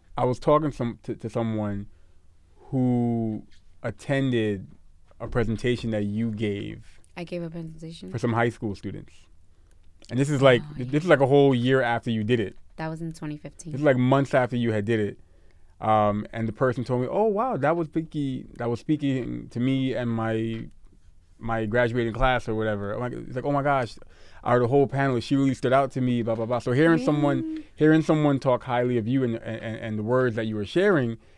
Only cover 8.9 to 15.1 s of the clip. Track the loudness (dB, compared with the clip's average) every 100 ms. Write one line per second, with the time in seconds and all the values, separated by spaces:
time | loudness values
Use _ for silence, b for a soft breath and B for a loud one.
8.9 | -12 -14 -20 -20 -20 -20 -20 -20 -20 -20
9.9 | -20 -8 -2 0 6 6 6 2 -10 -4
10.9 | 0 4 4 6 6 6 4 4 2 2
11.9 | -2 -2 -2 0 0 0 -8 -16 -10 -8
12.9 | -8 -10 -10 -10 -12 -14 -16 -10 0 4
13.9 | 4 6 4 4 2 2 0 0 0 0
14.9 | 0 -2